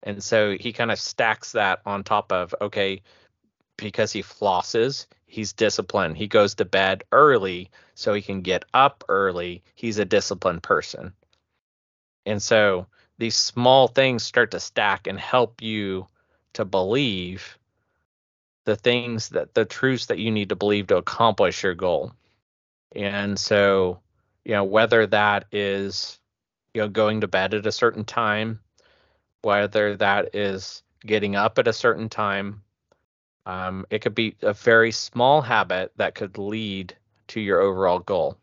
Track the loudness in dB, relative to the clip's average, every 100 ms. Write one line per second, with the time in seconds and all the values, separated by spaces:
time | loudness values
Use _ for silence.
0 | -10 -10 0 2 2 -2 -8 -4 -4 -4
1 | -6 -2 -2 -2 -4 -2 0 -2 -4 -8
2 | -2 -2 0 -4 -4 -6 -6 -2 -4 -4
3 | _ _ _ _ _ _ _ -14 -10 -2
4 | -2 -2 -10 -2 0 0 0 0 0 -2
5 | -14 _ _ -10 -10 0 0 0 -2 -2
6 | -2 -4 0 4 4 2 -2 2 0 0
7 | 0 4 6 6 0 -6 -12 _ _ -8
8 | -2 -2 -2 -6 -2 -2 0 2 2 2
9 | -2 0 0 -2 -6 -10 _ _ -6 -2
10 | 2 2 0 -2 -2 -2 0 0 0 -12
11 | -14 -18 _ _ _ _ _ _ _ _
12 | _ _ -6 -6 2 4 4 2 -4 _
13 | _ _ -4 -2 -2 2 4 6 6 4
14 | 2 0 -2 0 0 -2 -6 -2 -2 -2
15 | -4 -10 -2 0 0 -4 -6 -4 -4 -6
16 | -8 _ _ _ _ -8 -2 0 2 2
17 | 0 -2 -6 -10 -14 -20 _ _ _ _
18 | _ _ _ _ _ _ -4 0 2 0
19 | -2 -6 -4 -6 -2 0 -2 0 -2 -2
20 | -4 -4 -2 -2 -2 -2 0 0 2 0
21 | 0 2 2 4 0 2 -4 -2 -2 -2
22 | -4 -12 _ _ _ _ _ _ _ -8
23 | -6 -4 -4 -4 0 4 4 4 0 -4
24 | _ _ _ _ -4 -2 2 2 4 4
25 | 4 4 2 0 -2 -4 -2 -2 -4 -6
26 | -10 -14 _ _ _ _ _ -4 -4 2
27 | 2 2 0 0 0 -2 -2 2 0 0
28 | -6 -2 0 0 -2 -8 _ _ _ _
29 | _ _ _ _ 0 2 2 2 0 2
30 | 2 2 0 -2 -4 -4 -10 -18 _ _
31 | -2 0 0 0 0 2 0 2 2 0
32 | -4 -4 -4 -2 -6 -10 _ _ _ _
33 | _ _ _ _ -12 -8 -8 -8 -6 -4
34 | -4 -2 -4 -2 -4 0 4 6 4 0
35 | -8 2 4 4 4 0 0 -2 -4 _
36 | -4 -4 -10 -8 -8 -6 -6 -6 -10 -16
37 | _ _ _ -8 0 4 4 2 2 2
38 | 0 -2 -2 -4